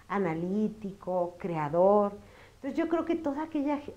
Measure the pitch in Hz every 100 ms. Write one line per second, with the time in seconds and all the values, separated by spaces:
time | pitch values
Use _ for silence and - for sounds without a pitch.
0 | - 202 180 160 175 208 214 214 196 185
1 | - 180 175 175 190 165 147 165 190 208
2 | 202 202 - - - - 277 262 330 339
3 | 330 339 294 277 311 302 277 285 285